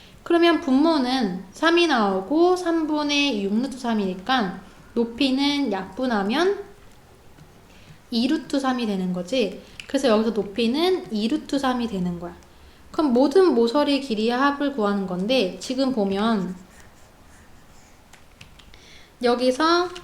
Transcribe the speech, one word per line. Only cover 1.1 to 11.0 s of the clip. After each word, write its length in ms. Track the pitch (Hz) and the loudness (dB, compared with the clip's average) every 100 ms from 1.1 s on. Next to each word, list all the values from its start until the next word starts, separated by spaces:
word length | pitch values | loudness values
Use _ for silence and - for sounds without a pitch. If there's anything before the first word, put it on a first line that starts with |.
| 262 208 180 - | 0 -2 -6 -12
삼이 360 | - 320 349 339 | -2 2 4 4
나오고 680 | 247 202 190 190 302 359 359 | 2 2 0 0 2 4 2
삼 320 | 339 330 302 | 0 -2 0
분의 560 | 302 294 285 285 208 | -2 0 0 0 0
육 100 | 196 214 | -2 -2
루트 160 | 269 - | -2 -6
삼이니까 800 | 240 220 190 185 - 262 190 - - - - | -4 -2 -2 -4 -2 -2 -2 -6 -16 -20 -8
높이는 800 | 233 233 - 277 262 285 285 262 | -4 -4 -2 0 0 0 0 -2
약분하면 920 | 190 190 - 254 214 196 269 381 403 - - - - - - - - - - - - - - - | -4 -6 -6 -2 -2 0 0 0 -2 -8 -20 -20 -20 -20 -20 -20 -20 -20 -20 -20 -20 -20 -20 -6
이 160 | 233 254 | -2 0
루트 320 | 311 - 277 | -2 -2 -2
삼이 260 | 269 247 220 | -2 -2 -2
되는 280 | 190 185 | -2 -2
거지. 480 | 180 175 262 196 - - - - | -4 -4 -2 -2 -6 -16 -18 -6
그래서 200 | 277 269 | 0 2
여기서 220 | 214 226 | 2 2
높이는 720 | 214 196 - 226 285 359 359 | -2 -4 -2 0 2 0 0